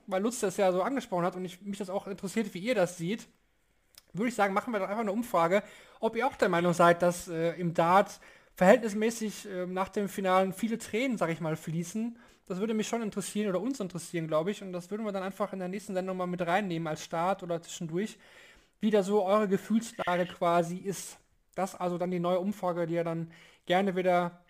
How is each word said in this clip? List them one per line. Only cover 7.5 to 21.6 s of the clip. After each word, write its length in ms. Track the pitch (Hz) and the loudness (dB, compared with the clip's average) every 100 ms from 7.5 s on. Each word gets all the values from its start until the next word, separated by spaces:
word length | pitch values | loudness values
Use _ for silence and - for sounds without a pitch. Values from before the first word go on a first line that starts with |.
| 160 | -2
im 140 | 175 | -2
Dart 480 | 170 165 190 202 - - - _ - | 2 6 6 6 0 -20 -20 _ 4
verhältnismäßig, 920 | 185 247 226 208 220 226 214 - 208 | 8 8 6 -2 -2 -2 -6 -8 -8
äh, 140 | 185 | -6
nach 240 | 180 185 190 | -4 -4 -4
dem 220 | 214 202 | -2 -4
Finalen 420 | - 185 185 190 | -2 2 4 4
viele 240 | 180 226 233 | 0 -4 -4
Tränen, 400 | - 214 269 214 | -4 -2 -2 0
sag 140 | 165 | -2
ich 100 | 156 | -2
mal, 160 | 165 156 | -2 -4
fließen. 600 | - 165 170 220 233 233 - _ - | -4 -4 -4 -6 -6 -8 -18 _ -10
Das 140 | 185 | -4
würde 140 | 220 | -2
mich 140 | 220 208 | -2 -2
schon 120 | 233 | -4
interessieren 480 | 220 208 180 208 208 | -4 -6 -6 -4 -2
oder 100 | 180 | -2
uns 220 | 226 269 | -2 -4
interessieren, 480 | 185 170 - 170 160 | -6 -8 -8 -6 -2
glaub 200 | 156 170 | 0 0
ich. 140 | 208 | -4
Und 120 | 196 | -8
das 160 | 180 175 | -10 -8
würden 160 | 208 214 | -8 -6
wir 60 | |
dann 100 | 190 | -4
einfach 320 | 190 196 196 | -6 -6 -6
in 60 | 190 | -6
der 80 | 180 | -6
nächsten 260 | 190 - | -8 -6
Sendung 240 | 185 185 185 | -4 -4 -4
mal 80 | 180 | -4
mit 200 | 175 170 | -2 0
reinnehmen 400 | 185 202 165 165 | 0 0 -2 -4
als 160 | 156 | -6
Start 400 | - 165 180 190 | -6 -2 0 -2
oder 200 | 175 170 | -4 -6
zwischendurch, 560 | 170 - 165 170 214 - - - - - _ _ | -8 -10 -6 -4 -4 -8 -20 -20 -20 -20 _ _
wie 100 | 214 | 2
da 120 | 208 | 4
so 220 | 190 208 | 4 2
eure 240 | 185 214 208 | 4 4 2
Gefühlslage 800 | 170 - 220 226 - - 180 175 | 0 0 0 0 -4 -2 0 -2
quasi 500 | - 175 175 165 180 | -2 2 2 2 -2
ist. 400 | 190 180 - - _ _ _ | -6 -8 -10 -16 _ _ _
Das 200 | - | -6